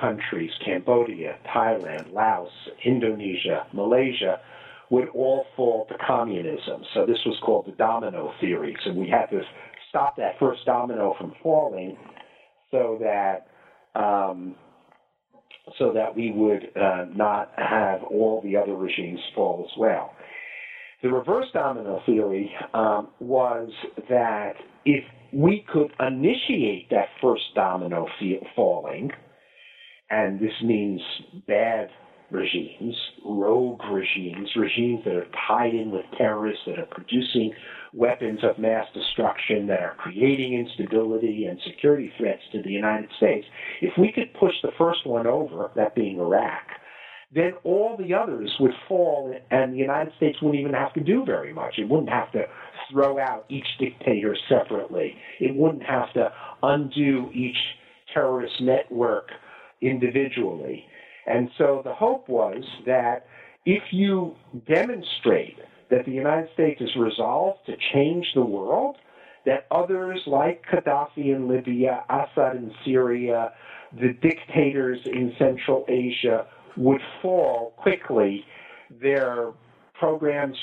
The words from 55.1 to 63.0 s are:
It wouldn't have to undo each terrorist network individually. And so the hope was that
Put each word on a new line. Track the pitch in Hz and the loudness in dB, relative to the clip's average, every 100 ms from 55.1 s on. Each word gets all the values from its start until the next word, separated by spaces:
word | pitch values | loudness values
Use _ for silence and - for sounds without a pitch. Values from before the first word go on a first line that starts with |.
| - - - | -6 -14 -2
It | 135 135 | 0 4
wouldn't | 156 139 | 2 2
have | 120 127 123 | -2 -2 0
to | 123 113 - - - | 0 0 -2 -16 -2
undo | 139 143 139 143 143 131 123 | 2 2 2 2 2 2 0
each | 123 127 - - - - - - | -4 -2 -2 -4 -6 -18 -20 -6
terrorist | 156 131 127 120 - | 0 2 0 -2 -2
network | 127 131 - 120 120 101 - - - - - - | 2 2 2 0 2 0 -4 -16 -20 -20 -20 -2
individually. | 127 131 123 127 135 127 98 82 67 62 - - - - - | -2 2 2 2 0 0 -4 -4 -8 -10 -14 -20 -20 -12 -2
And | 117 123 - | 0 0 2
so | 147 139 | 2 2
the | 131 | -2
hope | - 226 262 - | 0 2 2 0
was | 117 101 95 - - 117 | 0 0 -2 -10 -8 2
that | 127 | 2